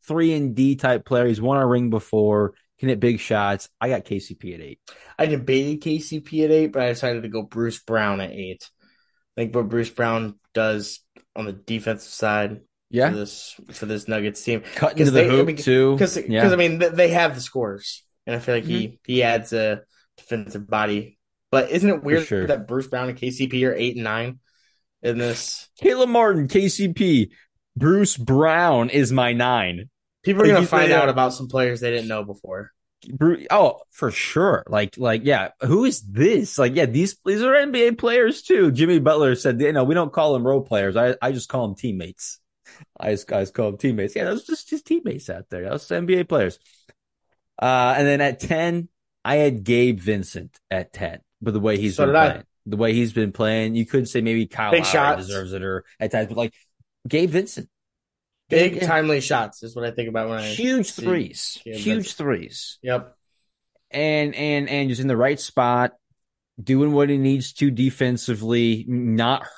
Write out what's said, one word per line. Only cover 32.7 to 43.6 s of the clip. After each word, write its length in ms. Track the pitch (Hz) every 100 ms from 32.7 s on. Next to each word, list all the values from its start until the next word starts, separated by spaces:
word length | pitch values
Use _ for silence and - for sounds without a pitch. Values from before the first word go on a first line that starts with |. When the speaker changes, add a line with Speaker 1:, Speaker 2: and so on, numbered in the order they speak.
| _ _ _ -
Speaker 1:
Bru-, 380 | 131 156 175 -
oh, 300 | 202 160 - -
for 180 | - 127
sure. 540 | - - 156 190 135 -
Like, 300 | 107 101 -
like, 220 | 123 113
yeah. 260 | 131 120 95 -
Who 240 | 120 185
is 180 | 254 -
this? 560 | 101 104 175 233 208 -
Like, 160 | 123
yeah, 120 | 135 131
these, 300 | 127 196 -
these 180 | 190 208
are 120 | 247
N 160 | 285 285
B 160 | 247 233
A 60 |
players 500 | 233 240 240 233 -
too. 300 | - 370 165
Jimmy 260 | 123 165 165
Butler 360 | 143 156 139 123
said, 240 | 139 120
"You 120 | 147
know, 120 | 156
we 100 | 127
don't 180 | 170 156
call 200 | 165 151
them 120 | 131 123
role 160 | 135
players. 340 | 135 107 98 101
I, 180 | 123 127
I 80 | 127
just 160 | 131 -
call 200 | 135 110
them 80 | 95
teammates. 640 | 123 95 85 - - - _ _ _ - - -
I 140 | -
just, 180 | 101 -
I 100 | 101
just 120 | 95
call 160 | -